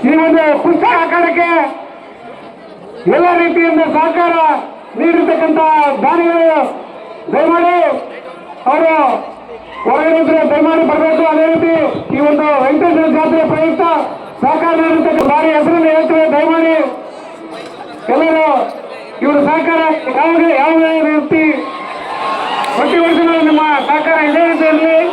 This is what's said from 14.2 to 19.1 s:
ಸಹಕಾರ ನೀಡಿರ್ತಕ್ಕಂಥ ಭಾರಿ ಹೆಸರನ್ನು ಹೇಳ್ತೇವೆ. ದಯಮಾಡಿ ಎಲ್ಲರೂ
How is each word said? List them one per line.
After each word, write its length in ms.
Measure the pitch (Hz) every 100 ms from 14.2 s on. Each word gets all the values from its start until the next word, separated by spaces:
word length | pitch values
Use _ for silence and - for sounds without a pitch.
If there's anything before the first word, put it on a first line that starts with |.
| - -
ಸಹಕಾರ 300 | 262 320 339 330
ನೀಡಿರ್ತಕ್ಕಂಥ 440 | 330 320 320 311 277
ಭಾರಿ 160 | 302 320 302
ಹೆಸರನ್ನು 320 | 302 339 320 311
ಹೇಳ್ತೇವೆ. 300 | 320 320 311 285
ದಯಮಾಡಿ 400 | 330 330 330 311 - - - - - - - - - - - - - 262
ಎಲ್ಲರೂ 320 | 320 320 311 269 - - - - -